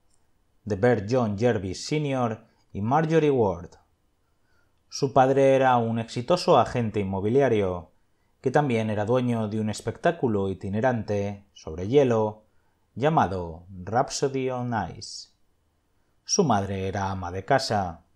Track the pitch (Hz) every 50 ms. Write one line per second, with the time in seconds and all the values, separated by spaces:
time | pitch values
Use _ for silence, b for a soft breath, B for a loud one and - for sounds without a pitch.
0 | _ _ _ _ _ _ _ _ _ _ _ _ _ 104 104 98 123 123 120 107
1 | 95 104 127 127 120 107 101 98 120 120 110 101 98 95 87 - - - 151 156
2 | 151 139 135 127 120 113 110 - b b b b b b - 98 104 117 135 160
3 | 165 156 165 160 151 147 139 123 110 95 87 87 82 - - - _ _ _ _
4 | _ _ _ _ _ _ _ _ _ _ _ _ _ _ _ _ _ _ - -
5 | 143 127 - 135 131 135 135 139 135 135 135 135 135 131 123 120 117 113 113 117
6 | 113 - - 123 120 - 180 175 - 185 156 123 110 - - 123 117 107 - 107
7 | 98 95 95 95 98 107 123 139 139 123 113 104 98 92 90 87 82 - _ _
8 | _ _ _ _ _ _ _ _ - 127 127 151 147 135 117 110 110 110 104 107
9 | 104 104 127 127 123 120 117 113 110 101 107 110 107 107 101 - - 113 110 -
10 | - 170 170 170 147 117 104 98 98 98 95 - - 98 101 110 117 131 123 110
11 | 98 - 104 101 101 101 101 101 - _ _ - - - 80 85 92 104 135 147
12 | 135 123 113 110 110 107 104 - _ _ _ _ _ _ _ _ _ _ _ 104
13 | 127 156 165 143 107 90 95 92 87 82 80 82 87 98 98 90 90 101 110 123
14 | 131 - - - 147 135 131 135 127 131 127 123 123 123 117 107 90 90 90 -
15 | - - - - - - _ _ _ _ _ _ _ _ _ _ _ _ _ _
16 | _ _ _ _ _ - - - 180 131 110 101 98 95 98 95 95 95 98 101
17 | 95 95 98 95 90 90 90 98 - - 135 127 - - 113 101 95 87 82 -
18 | _ _ _